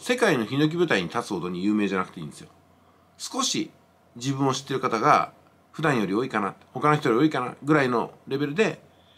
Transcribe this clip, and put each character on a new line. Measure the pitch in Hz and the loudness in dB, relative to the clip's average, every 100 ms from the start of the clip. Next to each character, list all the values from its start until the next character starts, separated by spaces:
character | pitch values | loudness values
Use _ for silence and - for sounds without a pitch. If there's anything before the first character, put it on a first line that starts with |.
世 | - 247 | -2 2
界 | 226 139 | 2 2
の | |
ヒ | 107 135 | 0 0
ノ | 156 | 0
キ | 170 | 2
舞 | 170 | 2
台 | 110 | 2
に | 85 | 0
立 | 117 | -4
つ | 113 | -4
ほ | 95 | -4
ど | 87 | -4
に | 90 | -2
有 | 98 | 0
名 | 107 101 | 2 2
じ | |
ゃ | 95 | -2
な | |
く | 92 | -4
て | - | -8
い | |
い | 76 | -14
ん | |
で | |
す | - | -14
よ。 | - - _ _ _ _ _ - | -20 -20 _ _ _ _ _ -16
少 | - 247 | -10 -4
し | 247 - - - _ _ _ 120 | -2 -2 -6 -10 _ _ _ -8
自 | 127 | -4
分 | 135 139 | 0 0
を | |
知 | 131 | 0
っ | - | -4
て | |
る | 131 | -4
方 | 127 113 | -2 2
が、 | 139 117 - - _ _ _ | 4 4 2 -6 _ _ _
普 | - | -4
段 | 156 131 | 0 2
よ | 98 | 0
り | |
多 | 98 | 0
い | 127 | -2
か | 110 | -2
な、 | 98 - - | -4 -6 -14
他 | 127 147 | -2 2
の | 147 | 2
人 | 139 | 2
よ | |
り | 113 | 2
多 | 156 | 2
い | |
か | 147 | 0
な、 | 123 - | -6 -6
ぐ | 139 | 0
ら | 156 | 2
い | 131 | 2
の | 120 98 - - | 0 -2 -8 -8
レ | 135 | -6
ベ | 143 | -4
ル | 151 | 0
で、 | 208 - - _ _ | 0 -2 -12 _ _